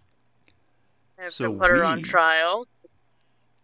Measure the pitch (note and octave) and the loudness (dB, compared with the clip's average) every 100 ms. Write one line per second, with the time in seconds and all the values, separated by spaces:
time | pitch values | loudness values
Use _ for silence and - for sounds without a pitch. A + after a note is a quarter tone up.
0 | _ _ _ _ _ _ _ _ _ _ | _ _ _ _ _ _ _ _ _ _
1 | _ - F3 E3 A#2 F#3 F3+ F3 E3 E3 | _ -16 -14 -8 -6 0 2 4 2 -2
2 | D#3+ F3+ D#3+ D#3+ E3+ G#3 B3 _ - _ | -2 2 2 2 0 -2 -8 _ -20 _
3 | _ _ _ _ _ _ | _ _ _ _ _ _